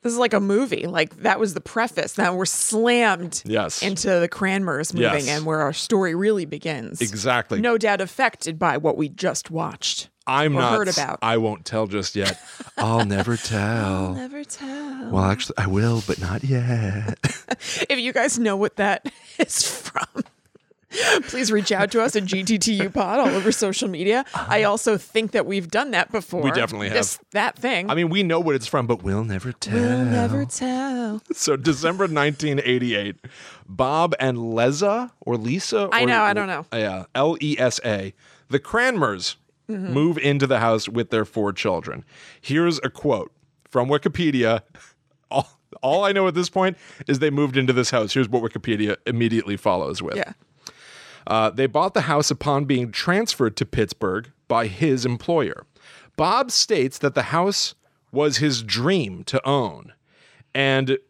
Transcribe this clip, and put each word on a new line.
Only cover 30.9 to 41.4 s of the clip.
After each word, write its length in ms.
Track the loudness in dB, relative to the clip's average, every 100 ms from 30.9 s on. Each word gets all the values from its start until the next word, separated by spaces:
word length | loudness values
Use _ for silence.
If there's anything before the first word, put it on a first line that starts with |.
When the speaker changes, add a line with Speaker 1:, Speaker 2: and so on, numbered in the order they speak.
| -4 -4 -6 _
Speaker 2:
So 240 | -6 -2 0
December 520 | 2 0 0 0 0
nineteen 520 | 2 0 0 -2 0
eighty-eight, 540 | 2 2 2 -2 -4 -8 -16 -20 -20 -20 -18
Bob 480 | -2 0 2 2 2
and 160 | 0 0
Leza, 720 | -2 2 2 2 0 0 -4 _
or 160 | -4 -2
Lisa? 520 | 0 -2 0 0 2
Speaker 1:
I 100 | 2
Speaker 2:
or 40 | 4
Speaker 1:
know, 160 | 4
I 100 | 4
don't 120 | 2 -2
know. 180 | -6 -6
Speaker 2:
Yeah, 320 | -2 -2 -4 -6
L 220 | 2 2 2
E 160 | -2 2
S 220 | 2 0
A. 300 | -2 -2 -4 -12 -20 -20 _
The 100 | -4
Cranmers 760 | 0 0 2 2 0 0 -6 -10 _ _ _
Speaker 1:
Mm-hmm. 220 | -8 -2
Speaker 2:
move 260 | 2 2 2
into 280 | 2 2 2
the 100 | 2
house 300 | 4 2 0
with 220 | -4 0
their 140 | 0
four 280 | 0 -2